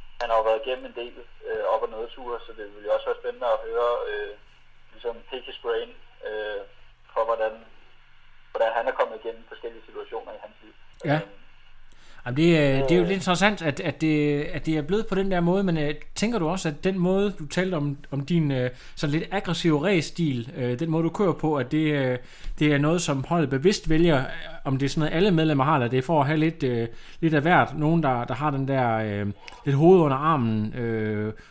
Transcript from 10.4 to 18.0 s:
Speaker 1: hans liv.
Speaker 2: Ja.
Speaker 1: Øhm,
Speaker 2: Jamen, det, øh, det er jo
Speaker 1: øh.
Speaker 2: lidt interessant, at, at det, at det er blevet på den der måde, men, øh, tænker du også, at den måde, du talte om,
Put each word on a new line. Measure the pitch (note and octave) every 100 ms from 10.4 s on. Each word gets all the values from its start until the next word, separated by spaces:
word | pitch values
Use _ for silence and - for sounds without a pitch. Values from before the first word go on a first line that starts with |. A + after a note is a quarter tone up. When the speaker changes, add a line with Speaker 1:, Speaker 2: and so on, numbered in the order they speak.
Speaker 1:
hans | - -
liv. | - - - - -
Speaker 2:
Ja. | D3+
Speaker 1:
Øhm, | - - - - - - - - - - B2
Speaker 2:
Jamen, | B2+
det, | E3+ E3
øh, | C#3+ C3+
det | C3+
er | F3+
jo |
Speaker 1:
øh. | F3
Speaker 2:
lidt | F#3+
interessant, | F#3 F3 G3+ G3
at, | D#3+ C3+
at | F3+ -
det, | D#3+ D3+ D3 C#3+
at | D3 D#3 -
det | D#3
er |
blevet | C#3+ G3+ G#3+
på | F#3+
den | G3
der | F3+
måde, | E3+ F#3+
men, | F#3+ E3
øh, | D3 D3+ - -
tænker | G#3+ A#3
du | D#3
også, | F#3 E3+
at | C#3+
den | F#3 F#3+
måde, | F3 F#3+ G3+ F#3+
du | D3
talte | - F#3 F3
om, | C#3+ C#3